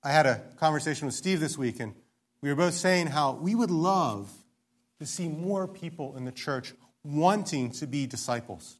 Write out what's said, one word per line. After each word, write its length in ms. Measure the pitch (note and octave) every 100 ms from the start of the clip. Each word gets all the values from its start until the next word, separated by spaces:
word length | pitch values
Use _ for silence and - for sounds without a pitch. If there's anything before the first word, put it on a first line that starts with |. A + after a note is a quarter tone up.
I 100 | C#3
had 140 | D3+ C#3+
a 160 | A2+ - -
conversation 500 | D#3+ D3+ D3 C#3+ C#3+
with 80 | -
Steve 260 | F#3 F#3+
this 160 | D3+ -
week, 240 | B2+ -
and 120 | A2 G2 _ _ _ _
we 80 | C#3+
were 80 | C#3+
both 200 | F3 F3
saying 320 | F#3 F3+ E3+
how 260 | C#3+ C#3+
we 200 | B2+ E3
would 160 | A3+ A3+
love 640 | E3+ F3 F#3+ D3+ G#2 G2+ - _ _ _ _ _ _
to 60 | C#3+
see 220 | - E3+
more 400 | D3+ F3+ G3 F#3
people 480 | F#3+ E3 E3 C#3 C3+
in 80 |
the 80 | B2+
church 420 | B2+ - C3+ B2 - _ _
wanting 680 | D3 D3 E3+ G#3+ - D3+ B2
to 140 | A#2+ D3+
be 220 | C#3 C3+
disciples. 680 | A#2 - A#2+ A#2 F2 - -